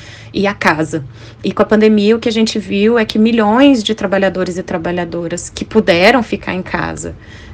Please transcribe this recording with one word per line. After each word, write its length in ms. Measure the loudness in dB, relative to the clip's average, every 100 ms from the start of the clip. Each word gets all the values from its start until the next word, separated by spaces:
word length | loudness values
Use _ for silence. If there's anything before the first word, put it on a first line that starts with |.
| -20 -20 -10
e 120 | -4 -2
a 80 |
casa. 500 | 0 0 0 -2 -4 -8 -16 -20 -10
E 100 | -8
com 100 | -2
a 20 |
pandemia, 520 | 2 4 4 4 4 2
o 20 |
que 100 | 0
a 40 |
gente 260 | 0 0 -2
viu 400 | -4 0 2 2
é 60 |
que 140 | 0 2
milhões 640 | 2 2 2 6 6 4
de 120 | 0
trabalhadores 640 | -4 -2 0 0 -2 -4 -6
e 40 |
trabalhadoras 840 | -6 -6 -4 -4 -4 -6 -6 -8 -10
que 160 | -10
puderam 580 | 0 0 2 4 4 4
ficar 320 | 0 -6 -6
em 80 | -8
casa, 520 | -6 -6 -6 -8 -10 -14 -18 -20 -20